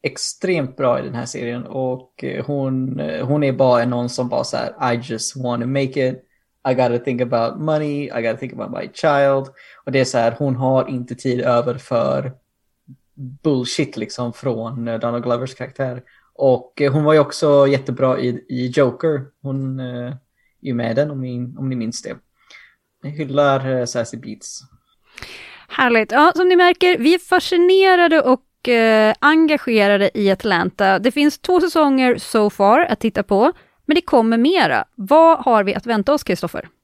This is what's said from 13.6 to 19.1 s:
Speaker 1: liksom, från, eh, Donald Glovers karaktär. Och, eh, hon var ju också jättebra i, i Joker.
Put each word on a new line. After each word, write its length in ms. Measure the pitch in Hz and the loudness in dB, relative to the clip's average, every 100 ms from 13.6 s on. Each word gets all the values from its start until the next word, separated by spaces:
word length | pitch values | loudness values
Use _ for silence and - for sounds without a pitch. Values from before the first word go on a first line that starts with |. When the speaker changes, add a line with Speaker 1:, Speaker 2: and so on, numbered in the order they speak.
| 123 - 139 - | -2 -4 -4 -6
Speaker 1:
liksom, 360 | 107 - 120 | -10 -8 -8
från, 540 | 113 139 113 113 131 117 | -6 -6 -4 -8 -8 -6
eh, 120 | 113 | -4
Donald 240 | 120 120 | -4 -4
Glovers 320 | 117 120 131 - | -2 -4 -4 -10
karaktär. 480 | 127 - 131 123 _ _ _ | -14 -6 -6 -6 _ _ _
Och, 480 | - 139 123 - - | 0 2 2 -2 -2
eh, 120 | 143 | 0
hon 100 | 143 | 2
var 100 | 151 | 4
ju 60 | 156 | 4
också 480 | 147 - 156 143 139 | 2 0 2 4 4
jättebra 520 | 139 135 123 135 127 | 2 -2 -2 0 0
i, 260 | 123 123 - | -2 -4 -8
i 180 | 127 123 | -6 -2
Joker. 540 | 127 131 123 165 | 0 0 0 -4